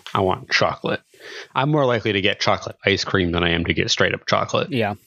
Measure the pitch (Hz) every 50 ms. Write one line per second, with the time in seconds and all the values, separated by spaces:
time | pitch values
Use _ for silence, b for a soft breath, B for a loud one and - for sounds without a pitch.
0 | - - - 101 98 92 92 - - - - - 104 85 - - - - - -
1 | - B B B B B B B B B B 139 135 151 151 151 135 123 120 110
2 | 104 113 98 101 92 101 92 - - 110 101 92 - - - _ - 101 98 90
3 | - - - 98 90 85 85 85 87 85 85 82 80 82 80 - - - - -
4 | 95 92 - - - - 104 101 104 - - 120 - - 147 120 107 101 104 -
5 | _